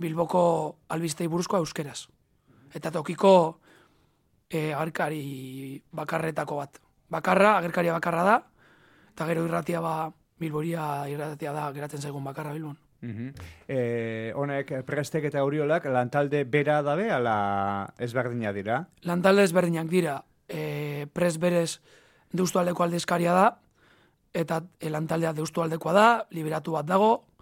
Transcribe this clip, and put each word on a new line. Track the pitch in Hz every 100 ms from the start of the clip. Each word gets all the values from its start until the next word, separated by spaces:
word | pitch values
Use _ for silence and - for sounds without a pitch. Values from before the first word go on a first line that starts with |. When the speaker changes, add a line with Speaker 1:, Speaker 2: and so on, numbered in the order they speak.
Speaker 1:
Bilboko | 170 160 165 180 175 165 151 - -
albistei | 165 165 151 170
buruzkoa | 170 175 196
euskeraz. | 156 - 143 123 - _ _ _ _ _ -
Eta | 175 160
tokiko, | 160 151 165 196 185 160 - _ - _ _ _ _ _ _ -
e, | 160 151
agerkari | 143 160 151 151 156 139 131 131 131 135 139 _
bakarretako | 156 151 165 160 151 151 147
bat. | 143 - _ _ -
Bakarra, | 160 165 185 208 202
agerkaria | 170 180 170
bakarra | 165 175 165 190
da, | 233 - _ _ _ _ _ _
eta | - 160
gero | 165 165
irratia, | 170 165 170
ba, | 165 160 160 - _ -
Bilbo | 165 151
Hiria | 160 165 151 143 143
Irratia | 143 151 147 151
da | 151 147 139
geratzen | 143 147
zaigun | 143 139
bakarra | 139 139 151 151
Bilbon. | 156 139 _ -
Speaker 2:
Mhm. | 123 107 127 139 - - -
E, | 135 120 120 113 110 113
honek, | - 143 139 139 135 127
Prestek | 147 143 160 147
eta | 143 139
Uriolak | 151 143 - 143
lantalde | 127 123 147 143 147 131
bera | 147 147 151
dabe, | 143 151 220
ala | 143 120 107 101 101 98 98 98 -
ezberdina | 120 123 123 120 107 101
dira? | 98 127 185 _
Speaker 1:
Lantalde | 175 175 190 196
ezberdinak | 196 175 175 165 165
dira. | 180 160 139 - _ -
E, | 156 151 147 147 147 147
Prest | - 175 160
berez | 175 175 165 - _ - _ _ _
Deustualdeko | 175 180 185 175 180 175
aldizkaria | 170 - 175 170 180
da, | 214 - _ _ _ _ _ _ _
eta, | 180 160 165 175 -
e, | 156
lantaldea | 156 160 165 165 151
Deustualdekoa | 156 - 165 160 156
da, | 190 226 233 -
liberatu | 165 156 156 170 160
bat | 147
dago, | 190 214 233 _ _